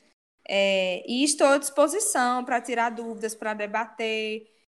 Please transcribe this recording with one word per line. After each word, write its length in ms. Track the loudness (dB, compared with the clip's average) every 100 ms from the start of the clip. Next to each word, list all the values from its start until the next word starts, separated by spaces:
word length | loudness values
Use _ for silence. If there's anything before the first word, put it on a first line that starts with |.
| _ _ _ _ -2
É, 560 | 2 2 2 0 -2 -4
e 140 | 0
estou 240 | 2 4 4
à 100 | 4
disposição 840 | 2 2 2 2 -2 0 0 0
pra 180 | -2 -2
tirar 280 | -2 0 0
dúvidas, 460 | -2 -8 -6 -8 -6
pra 180 | -6
debater, 920 | -4 -4 -4 -6 -4 -4 -2 -4 -6 -10 _ _